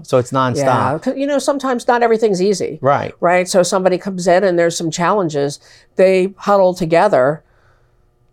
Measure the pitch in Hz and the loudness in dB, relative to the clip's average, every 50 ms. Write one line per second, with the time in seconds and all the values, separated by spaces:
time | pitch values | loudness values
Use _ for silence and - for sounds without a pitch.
0 | 156 - 139 127 120 - 131 135 131 127 120 139 139 131 123 113 117 127 143 170 | -8 -2 0 0 0 0 -2 -2 0 0 0 0 0 0 0 0 0 -2 -4 -4
1 | - 254 269 269 277 277 285 269 269 302 277 269 262 269 254 233 - - 240 233 | -4 -4 -4 -4 -2 -2 -2 -2 0 -2 -4 -2 -2 -4 -4 -4 -2 0 0 2
2 | 233 226 226 220 233 214 196 175 185 208 196 - - - 139 - 131 131 143 127 | 2 2 0 2 0 0 0 0 0 0 0 -2 -4 -8 -6 -2 0 0 0 0
3 | 104 - - - 175 170 180 180 180 - - 185 180 180 208 190 185 185 185 170 | -2 -6 -8 -4 -2 0 2 0 0 0 0 0 0 2 0 0 0 0 0 -2
4 | - 202 190 180 175 185 175 185 202 190 175 170 170 170 165 - 175 160 - 175 | -4 -6 -8 -4 0 2 2 2 2 2 2 2 0 0 0 -2 -6 -6 -4 -2
5 | 175 170 202 214 180 156 156 143 143 143 143 - _ - - - _ _ _ - | -2 0 0 0 -2 -2 -2 -2 -4 -4 -6 -10 _ -20 -20 -20 _ _ _ 2
6 | 190 190 190 185 185 196 196 - - - 202 196 185 185 180 - 180 160 165 165 | 4 4 4 2 0 -2 -4 -6 -2 0 2 4 4 2 0 -2 -2 0 2 2
7 | 196 208 156 131 127 143 156 - _ _ _ _ _ _ _ _ _ _ _ _ | 2 4 2 2 2 2 0 -4 _ _ _ _ _ _ _ _ _ _ _ _
8 | _ _ _ _ _ _ | _ _ _ _ _ _